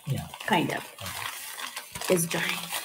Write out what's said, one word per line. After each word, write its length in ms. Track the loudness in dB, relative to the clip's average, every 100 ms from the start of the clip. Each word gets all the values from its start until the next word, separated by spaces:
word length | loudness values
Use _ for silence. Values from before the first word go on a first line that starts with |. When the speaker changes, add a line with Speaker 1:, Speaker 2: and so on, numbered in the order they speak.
| -2
Speaker 1:
yeah. 200 | -2 -2 -6 4
Speaker 2:
Kind 260 | 4 6
of. 240 | 2 -4 -8
Speaker 1:
Kind 160 | -6 -4 -4 -6 -8 -8 -8 -8 -8 -4 4
of. 40 |
Speaker 2:
Is 160 | 4 4
drying. 200 | 2 0 0 -2 -4